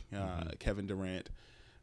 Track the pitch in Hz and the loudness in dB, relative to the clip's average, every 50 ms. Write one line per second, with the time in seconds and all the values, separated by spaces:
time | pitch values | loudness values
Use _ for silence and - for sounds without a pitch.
0 | - - 101 101 98 95 90 85 85 82 - - - 113 101 101 98 98 101 95 | -8 -4 -2 0 0 2 2 0 0 0 0 2 4 4 4 4 4 2 2 2
1 | 95 92 92 90 - - - - - - - - - - - - | 2 2 0 0 -2 -4 -8 -8 -10 -16 -20 -20 -20 -20 -20 -12